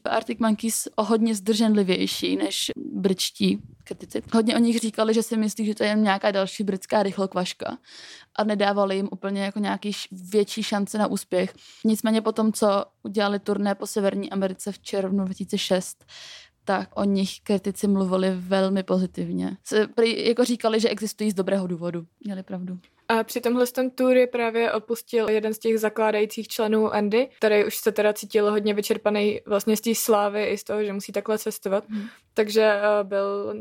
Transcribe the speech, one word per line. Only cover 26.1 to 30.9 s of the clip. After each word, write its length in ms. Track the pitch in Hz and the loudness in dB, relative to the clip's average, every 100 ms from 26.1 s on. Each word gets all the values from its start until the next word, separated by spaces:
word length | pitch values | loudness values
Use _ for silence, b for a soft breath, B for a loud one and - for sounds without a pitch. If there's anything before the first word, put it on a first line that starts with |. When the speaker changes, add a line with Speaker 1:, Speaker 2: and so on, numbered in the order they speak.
| 208 214 226 208 | 2 -2 -4 -8
Speaker 2:
členů 460 | - 214 220 214 | -2 2 2 2
Andy, 340 | 208 208 226 262 b | 0 2 2 0 b
který 280 | 214 208 | 2 4
už 120 | 202 - | 2 0
se 160 | 220 | -2
teda 200 | 208 208 | 2 2
cítil 380 | 208 208 214 208 | 0 -2 2 2
hodně 240 | 214 214 | 2 0
vyčerpaný 640 | 208 208 208 208 208 208 208 - | -2 0 0 2 2 0 -2 -2
vlastně 300 | 202 220 214 | 0 2 0
z 40 | |
té 140 | 226 | 0
slávy 500 | 220 - 208 208 208 | 0 2 4 2 0
i 140 | 208 202 | -2 -4
z 60 | |
toho, 200 | - 214 | -4 -4
že 80 | 208 | -4